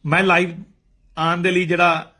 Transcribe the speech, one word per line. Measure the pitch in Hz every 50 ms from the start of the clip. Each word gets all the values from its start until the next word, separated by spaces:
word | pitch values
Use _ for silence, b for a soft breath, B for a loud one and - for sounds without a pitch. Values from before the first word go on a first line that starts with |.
| -
ਮੈਂ | 147 156 180
ਲਾਈਵ | 190 190 175 175 185 175 165 185 - _ _ _ _ _ _ _ _ _ _
ਆਉਣ | 160 160 165 170 175
ਦੇ | 170 185
ਲਈ | 180 180 185
ਜਿਹੜਾ | 160 175 170 175 175 165 160 - - _